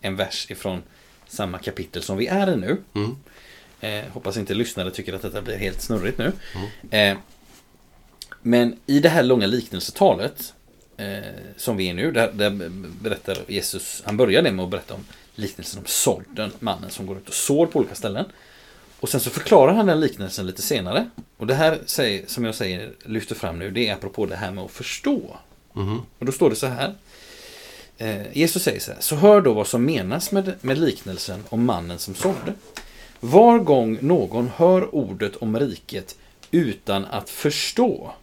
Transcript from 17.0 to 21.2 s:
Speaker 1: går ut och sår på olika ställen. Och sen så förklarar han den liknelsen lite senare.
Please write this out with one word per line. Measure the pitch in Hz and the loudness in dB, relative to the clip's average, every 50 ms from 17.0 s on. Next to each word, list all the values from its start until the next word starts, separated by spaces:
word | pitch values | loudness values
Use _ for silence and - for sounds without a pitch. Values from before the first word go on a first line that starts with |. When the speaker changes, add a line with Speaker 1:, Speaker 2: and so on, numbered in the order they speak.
| 98 | -10
Speaker 1:
går | 92 98 | -10 -10
ut | 95 - - | -12 -12 -8
och | - | -6
sår | - - - 143 147 170 | -4 0 2 4 4 4
på | 170 - 156 | 4 4 0
olika | 120 - 107 | 0 0 -2
ställen. | - - 110 98 110 175 - - - - - - - - - - - - - - - | -6 -6 -6 -4 -4 -6 -6 -8 -20 -20 -20 -20 -20 -20 -20 -20 -20 -20 -20 -16 -10
Och | - 120 | -6 -2
sen | - 135 | -2 -2
så | - 123 | -2 -2
förklarar | - - - - 226 175 131 139 185 | -6 -6 2 6 8 10 10 10 8
han | 220 214 | 6 4
den | 196 165 156 | 4 4 4
liknelsen | 160 135 - - 101 92 - - 98 | 2 0 0 -2 -10 -8 -6 -6 -6
lite | 92 92 - - | -6 -6 -6 -4
senare. | - 151 117 92 87 104 151 226 240 - - | -2 -2 -2 -2 -2 -2 -2 -2 -4 -10 -18